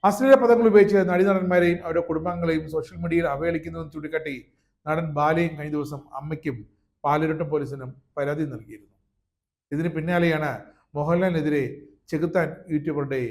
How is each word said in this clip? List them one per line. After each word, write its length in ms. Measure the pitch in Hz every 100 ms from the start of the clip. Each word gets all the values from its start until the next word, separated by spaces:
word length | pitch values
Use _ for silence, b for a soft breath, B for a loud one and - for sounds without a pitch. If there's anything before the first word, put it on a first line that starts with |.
| 196
അശ്ലീല 280 | 202 262 269
പദങ്ങൾ 240 | 240 233 226
ഉപയോഗിച്ച് 280 | 208 202 202 185
നടീനടന്മാരെയും 680 | 180 196 190 180 180 175 170
അവരുടെ 200 | 170 165 170
കുടുംബാംഗങ്ങളെയും 560 | 156 175 175 165 160 156
സോഷ്യൽ 240 | 156 156 175
മീഡിയയിൽ 240 | 170 165 160
അവഹേളിക്കുന്നതെന്ന് 600 | 139 165 165 165 165 160
ചൂണ്ടിക്കാട്ടി 420 | 156 151 160 156 131 - _ _ _ 151
നടൻ 180 | 160 165 147
ബാലയും 360 | 151 165 165 151
കഴിഞ്ഞ 160 | 151 147
ദിവസം 240 | 143 139 - 135
അമ്മയ്ക്കും 380 | 147 156 151 123 104 _ _ _
പാലാരിവട്ടം 440 | 143 151 156 156 156
പോലീസിനും 380 | 151 131 135 127 - _ -
പരാതി 280 | 143 151 151
നൽകിയിരുന്നു. 420 | 117 113 107 _ _ _ _ _ _ _ _ _
ഇതിന് 160 | 147 170
പിന്നാലെയാണ് 560 | 160 160 175 170 156 151 113 - b b 143
മോഹൻലാലിനെതിരെ 680 | 147 175 190 165 151 147 123 - - _ -
ചെകുത്താൻ 380 | 156 165 180 156 165 -
യൂട്യൂബറുടെ 500 | 151 156 147 143 135 120